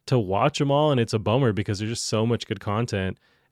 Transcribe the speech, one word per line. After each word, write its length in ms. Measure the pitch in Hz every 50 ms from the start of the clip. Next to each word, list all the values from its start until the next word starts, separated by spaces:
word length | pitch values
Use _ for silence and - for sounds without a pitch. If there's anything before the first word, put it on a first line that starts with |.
| - -
to 120 | 131 123
watch 420 | 107 90 95 101 120 147 - -
'em 100 | 147 139
all, 200 | 139 143 151 156
and 80 | 143 123
it's 140 | 117 - -
a 60 | 107
bummer 340 | 92 104 107 135 143 117 101
because 260 | 95 101 - 104 92
there's 120 | 107 107
just 140 | 117 - - -
so 180 | - 110 110
much 220 | 117 117 113 - -
good 140 | 110 95
content, 560 | - 110 101 107 123 127 - 98 95 95 92 - _ _ _ _ _ _